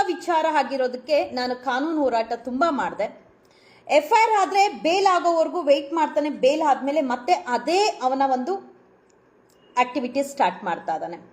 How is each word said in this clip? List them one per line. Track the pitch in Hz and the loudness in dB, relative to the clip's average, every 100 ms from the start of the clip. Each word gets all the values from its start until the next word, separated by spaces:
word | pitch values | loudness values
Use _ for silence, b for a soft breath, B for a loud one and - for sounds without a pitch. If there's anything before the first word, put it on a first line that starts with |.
| 359 | 2
ವಿಚಾರ | 320 - 320 320 | -2 0 0 2
ಆಗಿರೋದಕ್ಕೆ | 302 247 269 254 247 - 294 359 | 0 0 -2 -4 -4 0 0 0
ನಾನು | 247 254 247 | -4 -4 -4
ಕಾನೂನು | 269 254 311 311 | -4 -2 -2 0
ಹೋರಾಟ | 269 226 226 240 | 0 0 -2 -6
ತುಂಬ | 254 254 339 | -6 0 0
ಮಾಡಿದೆ. | 262 175 175 226 - - _ b b b b - | 0 -4 -4 -6 -8 -20 _ b b b b 0
ಎಫ್ | 285 302 | 0 4
ಐ | 440 | 4
ಆರ್ | 453 415 349 | 4 4 2
ಆದ್ರೆ | 392 403 | 4 2
ಬೇಲ್ | 240 311 381 381 | 2 0 2 4
ಆಗೋವರೆಗೂ | 359 349 330 320 349 | 4 4 2 2 0
ವೇಟ್ | 285 294 294 | -4 -4 -4
ಮಾಡ್ತಾನೆ, | 330 302 302 302 | -2 0 0 -2
ಬೇಲ್ | 220 254 311 | 2 2 2
ಆದ್ಮೇಲೆ | 302 262 269 302 | 2 0 0 -2
ಮತ್ತೆ | 269 247 - | -2 -4 0
ಅದೇ | 349 247 247 190 359 415 | 0 0 -4 0 2 2
ಅವನ | - 254 262 269 | 0 -2 0 0
ಒಂದು | 254 254 392 - - _ _ _ _ _ _ _ _ _ 247 | 0 -2 -6 -8 -20 _ _ _ _ _ _ _ _ _ 0
ಆಕ್ಟಿವಿಟೀಸ್ | 247 285 240 277 277 | 0 -2 -2 -2 -4
ಸ್ಟಾರ್ಟ್ | - 196 185 | 0 0 0
ಮಾಡ್ತಾ | 190 165 - | -6 -6 -4
ಇದ್ದಾನೆ. | 156 165 175 - | -6 -6 -12 -18